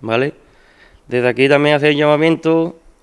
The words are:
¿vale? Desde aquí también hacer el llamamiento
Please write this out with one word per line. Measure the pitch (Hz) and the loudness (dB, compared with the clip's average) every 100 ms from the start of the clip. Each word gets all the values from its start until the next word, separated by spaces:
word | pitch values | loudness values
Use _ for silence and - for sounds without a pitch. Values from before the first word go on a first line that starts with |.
¿vale? | 110 113 139 - _ _ _ _ _ _ - | -6 -4 -4 -8 _ _ _ _ _ _ -8
Desde | 123 123 | -2 -2
aquí | 113 135 | 0 2
también | 143 147 147 | 2 2 0
hacer | 151 | 0
el | 147 | 0
llamamiento | 151 151 165 160 160 165 165 - _ _ | 0 2 0 0 0 -2 -2 -8 _ _